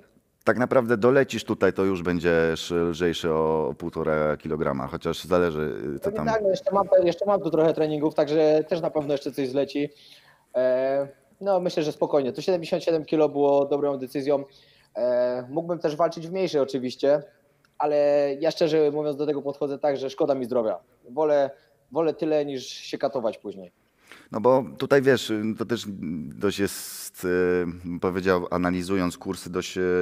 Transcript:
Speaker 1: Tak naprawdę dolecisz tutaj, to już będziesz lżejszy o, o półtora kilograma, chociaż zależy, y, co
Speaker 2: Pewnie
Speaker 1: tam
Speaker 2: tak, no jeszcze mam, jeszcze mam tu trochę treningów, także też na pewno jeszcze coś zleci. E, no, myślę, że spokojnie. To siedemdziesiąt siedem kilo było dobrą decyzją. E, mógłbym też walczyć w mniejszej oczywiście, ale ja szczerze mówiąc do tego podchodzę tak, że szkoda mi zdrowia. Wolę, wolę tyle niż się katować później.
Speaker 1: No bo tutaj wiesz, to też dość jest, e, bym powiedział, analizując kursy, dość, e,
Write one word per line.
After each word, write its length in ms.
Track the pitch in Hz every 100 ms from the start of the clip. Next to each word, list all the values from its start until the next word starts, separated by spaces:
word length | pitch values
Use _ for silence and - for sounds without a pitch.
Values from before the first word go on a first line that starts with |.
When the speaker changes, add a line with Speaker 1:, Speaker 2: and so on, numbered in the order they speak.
| - _ _ _
Speaker 1:
Tak 140 | - 110
naprawdę 380 | 123 127 117 117
dolecisz 480 | 120 139 127 113
tutaj, 280 | - 107 98
to 120 | 90
już 180 | 98 92
będziesz 680 | 85 87 85 82 82 80 -
lżejszy 600 | 85 87 80 87 80 85
o, 360 | 78 80 80 67
o 40 |
półtora 600 | 73 85 82 80 78 76 76
kilograma, 500 | 78 76 76 67 69
chociaż 380 | 82 82 78
zależy, 500 | 78 90 87 76 76 52 69 71
y, 20 |
co 60 |
Speaker 2:
Pewnie 120 | - 220
Speaker 1:
tam 100 | 226
Speaker 2:
tak, 160 | 220
no 60 | 196
jeszcze 240 | 185 -
mam, 120 | 196 185 185
jeszcze 220 | 175 170 202
mam 140 | 196
tu 100 | 160
trochę 240 | 156 160
treningów, 400 | 151 156 151 151
także 500 | 156 143 156 151 156 156
też 120 | 170
na 100 | 160
pewno 240 | 156 143
jeszcze 180 | 139 143
coś 160 | 131 131
zleci. 400 | 139 139 143 147 - - - _ _ _
E, 540 | 123 127 127 135 139 139 - _ -
no, 200 | 196 185
myślę, 220 | 180 170
że 100 | 151
spokojnie. 400 | - - 147 127
To 100 | -
siedemdziesiąt 420 | 151 180 156 175
siedem 200 | - 160
kilo 240 | 147 160 156
było 380 | 143 143 143 139
dobrą 320 | 143 143 139
decyzją. 460 | 127 147 139 139 139 _ _ _ _ -
E, 500 | 123 123 123 123 123
mógłbym 280 | 151 170 165
też 180 | 165 147
walczyć 320 | 165 170 165
w 20 |
mniejszej 300 | 190 175 147
oczywiście, 640 | 135 131 123 - 139 147 - _ _ _ _ -
ale 500 | 147 147 143 147 143 139
ja 100 | 160
szczerze 400 | - 165 156 147
mówiąc 260 | 147 151 139
do 100 | 147
tego 160 | 143
podchodzę 360 | 135 135 147 139
tak, 180 | 151 135
że 140 | 131
szkoda 240 | - 151
mi 100 | 135
zdrowia. 340 | 120 123 110 87 _ _ -
Wolę, 400 | 131 156 147 139 - _ _ _
wolę 220 | 139 160
tyle 320 | 143 160 151 143
niż 200 | 131 123
się 320 | - - 139
katować 400 | 139 135 113 -
później. 340 | 104 95 90 _ _ _ _ - -
Speaker 1:
No 80 | 113
bo 240 | 120 131 98 -
tutaj 240 | 135 139
wiesz, 300 | 131 120 - 110 110 110
to 60 |
też 200 | 117 117 104 92 78 80 69 -
dość 200 | 101 92
jest, 680 | 98 - - - - -
e, 40 | 90 90 90 90 85 87
bym 160 | 87 87
powiedział, 460 | 95 90 92 90 90
analizując 680 | 87 87 90 87 98 87 -
kursy, 320 | 95 92 90
dość, 280 | 90 - 92
e, 20 | 92 90